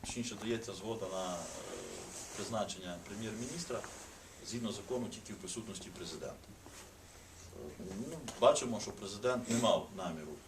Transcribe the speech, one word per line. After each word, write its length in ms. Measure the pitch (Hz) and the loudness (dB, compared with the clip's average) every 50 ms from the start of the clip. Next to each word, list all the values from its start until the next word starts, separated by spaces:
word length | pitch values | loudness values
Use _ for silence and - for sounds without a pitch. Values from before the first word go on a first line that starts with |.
| - | -4
точніше, 300 | - - 120 117 - 110 95 107 | -4 -2 -2 -2 -2 -2 -2 2
дається 300 | 113 117 110 110 - 98 | 2 2 2 2 -2 -4
згода 320 | 87 98 110 113 110 98 92 92 | -4 -2 -2 0 0 0 0 0
на, 200 | 92 92 90 90 | 0 0 0 0
е, 40 | 87 85 85 - - - - - - - - - - - - - - - - - | -2 -2 -4 -6 -6 -6 -6 -6 -6 -6 -6 -6 -6 -8 -8 -8 -8 -8 -6 -4
призначення 600 | - 101 90 113 110 101 85 - - 92 90 87 85 85 - | -4 -2 2 2 2 2 2 0 -4 -4 -4 -4 -4 -6 -6
прем'єр-міністра 720 | 104 101 113 110 107 110 120 123 - 175 170 - 123 107 - - - - - - - - - - - - - - | -4 -2 -2 -2 -2 -2 -2 -2 -2 -4 -2 0 -2 -2 -2 -4 -8 -10 -12 -12 -14 -14 -16 -16 -16 -12 -8 -2
згідно 240 | 113 120 117 107 | -2 0 2 0
закону 360 | 98 - - - 123 123 120 104 | 0 0 0 2 2 2 2 0
тільки 240 | - 113 104 - 104 | -2 -6 -8 -8 -8
в 20 | |
присутності 540 | 87 95 92 - 117 110 110 98 90 - 95 | -6 -4 -4 -4 -4 -4 -4 -6 -6 -6 -8
президента. 580 | 90 90 87 85 82 - - - - - - - - - - - - - - - - - - - - - - - - - - - - - - - - - | -6 -6 -6 -4 -4 -4 -4 -4 -6 -6 -12 -14 -16 -14 -14 -14 -12 -12 -14 -14 -16 -16 -16 -16 -16 -16 -16 -16 -14 -14 -12 -12 -10 -8 -8 -8 -6 -6
Е, 40 | - - - 101 120 147 | -6 -4 -2 -2 -2 -2
ну, 60 | 165 165 - 113 - - | -4 -4 -6 -6 2 10
бачимо, 380 | 110 135 147 - 131 120 117 104 | 10 10 10 10 6 2 0 0
що 100 | - - | -2 -4
президент 580 | - - 104 98 98 101 110 127 127 120 110 - | -6 -6 -6 -4 -4 2 4 4 4 4 4 4
не 80 | 117 117 | 4 8
мав 320 | 120 107 101 - - - - 95 | 8 8 8 8 6 0 -6 -4
наміру 340 | 92 85 82 80 78 76 78 76 - | -2 -2 -2 -2 -6 -6 -8 -10 -10